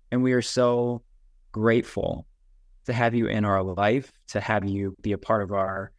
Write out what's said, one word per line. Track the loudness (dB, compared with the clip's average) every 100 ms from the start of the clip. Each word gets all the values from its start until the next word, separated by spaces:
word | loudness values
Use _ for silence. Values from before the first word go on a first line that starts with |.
| _
And | 0
we | 2
are | 2
so | 0 2 2 2 0 -4 -10 _ -20 _ _
grateful | 0 4 4 0 -4 -4 -6 -10 _ _ _ _ -12 -6
to |
have | 0 2 2
you | 0
in | 0 2
our | 0
life, | 0 0 2 0 -4 _ -8
to | -6
have | -2 -2
you | 0 -2 -4 -4
be | -4
a | -4
part | 0 -2
of | 0
our, | -2 -2 -6 -10